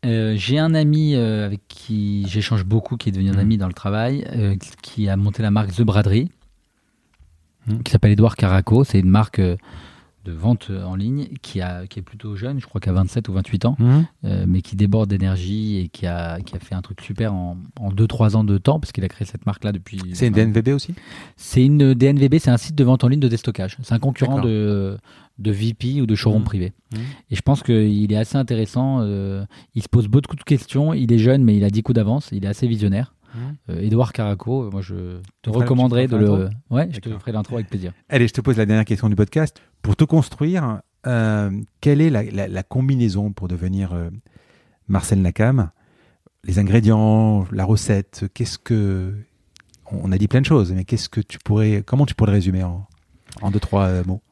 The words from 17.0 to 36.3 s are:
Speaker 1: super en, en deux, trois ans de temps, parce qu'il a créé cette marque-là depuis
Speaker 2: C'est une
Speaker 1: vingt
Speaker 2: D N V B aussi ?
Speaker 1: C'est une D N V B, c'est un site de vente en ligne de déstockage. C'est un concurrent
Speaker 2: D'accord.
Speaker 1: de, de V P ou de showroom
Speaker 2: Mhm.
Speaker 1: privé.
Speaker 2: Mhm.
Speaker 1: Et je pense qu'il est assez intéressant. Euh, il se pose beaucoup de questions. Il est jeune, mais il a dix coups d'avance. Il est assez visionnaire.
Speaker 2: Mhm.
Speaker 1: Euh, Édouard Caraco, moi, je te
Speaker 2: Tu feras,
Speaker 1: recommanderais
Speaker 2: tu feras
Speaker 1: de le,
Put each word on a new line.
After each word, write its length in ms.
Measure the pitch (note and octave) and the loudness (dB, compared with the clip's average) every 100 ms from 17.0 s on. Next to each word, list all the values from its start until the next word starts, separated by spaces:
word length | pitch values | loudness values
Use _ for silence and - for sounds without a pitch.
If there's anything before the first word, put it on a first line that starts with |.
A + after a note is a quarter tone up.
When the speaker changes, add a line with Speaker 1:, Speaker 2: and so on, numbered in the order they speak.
Speaker 1:
super 340 | - G2 A2+ | -12 -6 -4
en, 220 | F#2+ F2+ F2+ F2 - | -4 -6 -10 -14 -10
en 100 | G2+ | -6
deux, 160 | G2 A2 | 0 0
trois 300 | - A2 G#2+ | 2 2 2
ans 80 | |
de 120 | G#2+ G2+ | 2 2
temps, 200 | - D#3 | 2 0
parce 140 | - | -4
qu'il 100 | - | -6
a 60 | F#2 | -8
créé 180 | - G2+ | -6 -10
cette 200 | - - | -6 -8
marque-là 260 | G2 G#2+ | -6 -6
depuis 280 | G2+ F#2 G2 F#2 | -6 -8 -14 -12
Speaker 2:
C'est 160 | F2 B2 | -2 2
une 40 | |
Speaker 1:
vingt 120 | G#2 | 4
Speaker 2:
D 40 | A2 | 4
N 40 | |
V 100 | G#2+ | 2
B 60 | A2+ | 2
aussi ? 200 | C#3 - F3+ - - - _ | -2 -4 -14 -14 -20 -20 _
Speaker 1:
C'est 280 | - C3 | -2 2
une 300 | C3 D3 C#3 | 4 6 4
D 120 | B2+ C3+ | 6 4
N 120 | C#3+ | 4
V 80 | C3+ | 4
B, 100 | D#3 | 4
c'est 120 | C#3 | 4
un 40 | A#2+ | 2
site 200 | - D3+ | 0 2
de 80 | |
vente 180 | B2+ B2+ | 4 4
en 60 | B2 | 4
ligne 100 | C#3+ | 2
de 80 | C3 | 2
déstockage. 520 | A2+ - G2+ F#2+ - | 0 -4 -6 -8 -8
C'est 120 | B2+ | -4
un 40 | A#2 | -2
concurrent 380 | C#3 B2 C3 C3+ | 0 0 0 0
Speaker 2:
D'accord. 120 | A#2+ | 0
Speaker 1:
de, 500 | G#2+ G#2 G2+ G2 G#2 _ - _ - | 0 0 0 -2 -8 _ -20 _ -6
de 100 | G#2 | -4
V 240 | G2+ A2 | -2 -2
P 260 | A2 B2 C#3 | -2 -4 -2
ou 60 | A#2 | 0
de 80 | |
showroom 280 | G#2 A2+ G#2+ | 2 2 2
Speaker 2:
Mhm. 20 | |
Speaker 1:
privé. 280 | F#2+ G2+ F2+ - _ | 0 -4 -6 -8 _
Speaker 2:
Mhm. 80 | A2 B2 C3+ _ | -12 -12 -14 _
Speaker 1:
Et 40 | |
je 80 | - | -4
pense 220 | - C#3 | 0 0
qu'il 480 | - A2+ G#2+ G#2 G#2 | 2 2 4 2 2
est 40 | G#2+ | 0
assez 200 | A2 C#3 | 0 -2
intéressant. 640 | C3 A2+ G#2+ B2 C3+ C3 | -2 -2 -2 -2 -2 0
Euh, 440 | G#2+ G2+ G2 G2 G2+ - _ | -2 -4 -4 -6 -10 -14 _
il 80 | A#2 | -10
se 60 | - | 0
pose 180 | B2 G#2 | 0 2
beaucoup 300 | B2+ C#3 D#3 | 0 0 -12
de 80 | |
questions. 500 | - C#3 - C3+ D3+ | -2 -2 0 -2 0
Il 180 | D#3+ A#2+ | 0 2
est 60 | A#2 | 4
jeune, 240 | A2+ C3+ | 4 4
mais 140 | A#2+ G#2 | 4 4
il 80 | |
a 60 | G2+ | 2
dix 120 | G#2 | 0
coups 140 | A2 A#2 | 0 0
d'avance. 320 | G#2 C3 - | 2 -2 -4
Il 140 | G2+ | -8
est 40 | G2 | -6
assez 200 | G#2 B2 | -4 -2
visionnaire. 480 | A2+ G#2 G2 B2 _ _ | 0 0 0 -4 _ _
Speaker 2:
Mhm. 220 | A#2 B2+ D3 - | -12 -12 -12 -10
Speaker 1:
Euh, 100 | E2+ | -4
Édouard 320 | G#2 A2+ B2 | 0 0 0
Caraco, 580 | - G#2+ G2 - C3 A2+ | -2 -4 -4 -4 -6 -4
moi, 120 | G2 | -8
je 120 | G2 | -8
te 260 | F#2+ F2+ F2+ F#2+ _ | -10 -10 -12 -16 _
Speaker 2:
Tu 80 | - | -4
feras, 100 | A2+ | -2
Speaker 1:
recommanderais 400 | A#2+ B2+ B2+ A#2+ | 2 2 2 2
Speaker 2:
tu 60 | B2+ | 0
feras 100 | A2+ | 2
Speaker 1:
de 60 | |
le, 180 | G#2 | 4